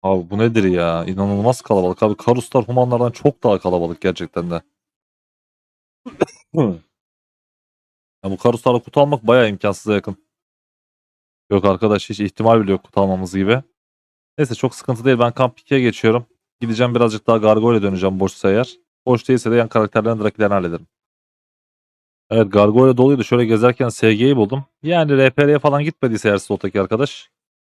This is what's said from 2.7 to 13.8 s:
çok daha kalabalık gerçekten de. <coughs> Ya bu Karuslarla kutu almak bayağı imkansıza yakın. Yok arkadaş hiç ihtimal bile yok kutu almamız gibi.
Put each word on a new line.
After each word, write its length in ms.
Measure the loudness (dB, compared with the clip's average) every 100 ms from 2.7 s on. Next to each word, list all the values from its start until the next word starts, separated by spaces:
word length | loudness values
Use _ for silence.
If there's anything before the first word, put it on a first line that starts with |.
| -2 0 0 -2
çok 320 | -2 -4 -2
daha 160 | -2 0
kalabalık 420 | 0 -2 -4 -4
gerçekten 500 | -6 -6 -8 -8 -8
de. 120 | -8 _ _ _ _ _ _ _ _ _ _ _ _ _ _ -20 -10 -10 _ _
<coughs> 280 | -4 -2 -4 _ _ _ _ _ _ _ _ _ _ _ _ _ _
Ya 60 | -10
bu 60 | -2
Karuslarla 460 | -2 0 0 -2
kutu 180 | -2 0
almak 260 | 2 0 2
bayağı 220 | 4 4
imkansıza 460 | 0 -4 -4 -2
yakın. 220 | -2 -2 -14 _ _ _ _ _ _ _ _ _ _ _ _ _
Yok 140 | 0
arkadaş 460 | 2 2 0 0 -2
hiç 100 | -6
ihtimal 420 | -6 -2 2 4
bile 80 | 2
yok 140 | -2
kutu 160 | _ -2
almamız 340 | 0 -2 -4
gibi. 280 | -4 0 -2 -4 _